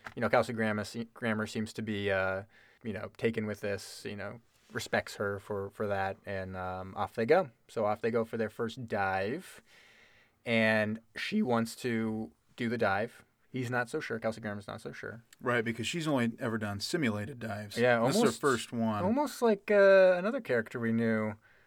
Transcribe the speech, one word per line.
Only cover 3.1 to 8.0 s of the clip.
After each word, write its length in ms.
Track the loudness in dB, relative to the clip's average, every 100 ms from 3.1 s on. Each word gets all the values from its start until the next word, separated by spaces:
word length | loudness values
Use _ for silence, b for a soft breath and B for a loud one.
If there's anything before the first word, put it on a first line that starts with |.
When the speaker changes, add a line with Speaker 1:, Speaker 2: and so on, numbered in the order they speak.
| -2
Speaker 1:
taken 280 | -2 0 -4
with 140 | -4
this, 420 | -4 -4 -8 -12 -10
you 80 | -10
know, 180 | -10 -12 -18 _ _
respects 440 | -10 -2 -2 -2 -4
her 240 | -4 -4
for, 300 | -4 -6 -6
for 180 | -4 -2
that, 280 | 0 -2 -6
and, 320 | -8 -6 -6 -6
um, 380 | -6 -8 -8 -6
off 180 | -4
they 120 | -2 4
go. 240 | 4 4 -8 -10
So 160 | -2
off 160 | -2 0